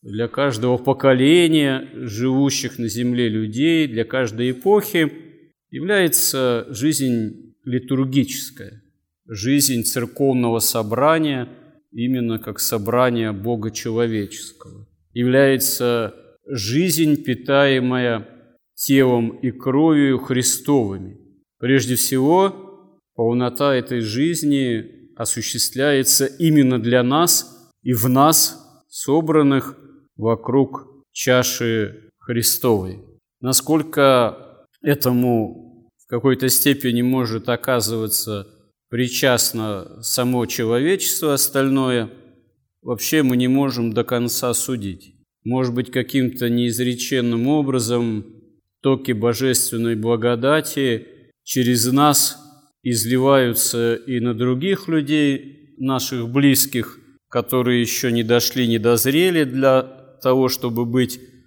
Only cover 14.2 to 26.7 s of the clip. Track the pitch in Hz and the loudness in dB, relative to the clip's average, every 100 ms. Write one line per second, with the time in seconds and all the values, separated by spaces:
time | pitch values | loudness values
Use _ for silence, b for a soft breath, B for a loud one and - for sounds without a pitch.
14.2 | 101 - - - 95 98 104 _ _ 120 | -6 -10 -18 -20 -20 -20 -20 _ _ -2
15.2 | 120 131 139 135 135 - 123 120 107 - | 2 4 4 4 0 -2 0 0 -2 -8
16.2 | - _ - 135 101 131 185 156 156 147 | -20 _ -10 -6 -2 0 0 2 2 2
17.2 | 143 123 - 139 143 135 127 127 123 113 | 0 -6 0 2 4 2 0 0 0 -2
18.2 | 110 - _ _ _ - - 135 131 120 | -6 -20 _ _ _ -12 2 4 6 4
19.2 | 113 - 131 - - 131 160 156 143 127 | 0 -4 -6 -6 -2 2 4 4 4 0
20.2 | - 127 120 - - 143 107 95 98 98 | 0 -2 0 -2 0 0 0 -6 -12 -18
21.2 | - _ _ _ 123 135 117 123 - 131 | -20 _ _ _ 2 2 2 -2 0 2
22.2 | 135 175 196 190 - - _ _ _ - | 2 4 2 -2 -20 -20 _ _ _ -2
23.2 | 117 120 123 123 143 131 120 123 110 107 | 0 0 -2 0 0 0 0 -4 -4 -2
24.2 | 156 170 151 139 131 113 - - - _ | -2 0 0 0 0 -2 -6 -16 -20 _
25.2 | 117 - 113 120 - 127 143 139 131 - | -8 -6 -6 -4 -4 0 0 2 2 0
26.2 | 135 - 165 156 135 | 0 0 2 4 4